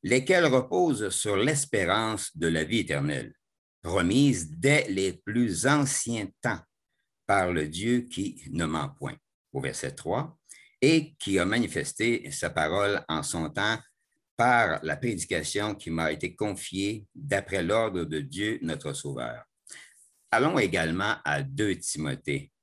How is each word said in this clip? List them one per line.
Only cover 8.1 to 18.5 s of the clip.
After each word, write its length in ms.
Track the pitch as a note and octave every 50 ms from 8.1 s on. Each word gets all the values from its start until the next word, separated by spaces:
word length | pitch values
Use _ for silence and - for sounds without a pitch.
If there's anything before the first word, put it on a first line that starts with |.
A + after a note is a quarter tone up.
| - F2+ G2+ F#2+ - - - C#2+
ne 140 | C#2+ E2 E2+
ment 240 | D#2 D#2 D#2+ D2+ C#2
point, 260 | - _ C#2 B1 - _ _ _ _ _ _ _
au 80 | - C#2
verset 360 | C2 C2 - - - C2+ -
trois, « 440 | - - E2 F#2 B2 - E3 - _ _ _ - - - _ _ _
Et 360 | B2+ C#3+ E3 D#3+ D3+ - _
qui 220 | _ - G2+ G2
a 60 | F#2 F2
manifesté 880 | F#2 G#2+ A#2+ A2+ E2 - E2 C#2+ - - - G#2+ A#2 A#2 - - C#2+
sa 180 | C#2+ - - D#2
parole 540 | D2 D#2+ D#2 D#2 F2 G2+ G2+ G2+ G2+ - - -
en 140 | D#2 D#2 D#2+
son 260 | - - E2+ D#2+ D#2+
temps 280 | D#2+ G2+ G2+ G#2+ A2+ A2 - _ _ _ _ _ _ _ _ _ _
par 440 | - A#2 B2 B2 A#2+ A2+ F2+ D#2+ - D#2
la 100 | D#2 D2
prédication 800 | - - A#2+ G#2+ F2 D#2+ - F#2+ E2 E2 - - G2+ G#2 G#2+ G2+
qui 140 | G2+ - E2
m'a 240 | E2 E2 D#2+ D#2 D#2
été 200 | D#2+ F2+ F2+ F2
confiée 720 | - G#2+ G#2 G2 G2 - - F2+ F#2+ G2 G2+ A2 A2 G#2 _ _
d'après 480 | - - C#3+ G2+ G2 F#2+ - F#2+ G2
l'ordre 440 | E2 F2 G#2 A2+ A2+ A2 F#2+ F2+ E2+
de 160 | D2 D#2 D#2
Dieu 360 | D2 C2+ D2 F#2 G#2 G#2+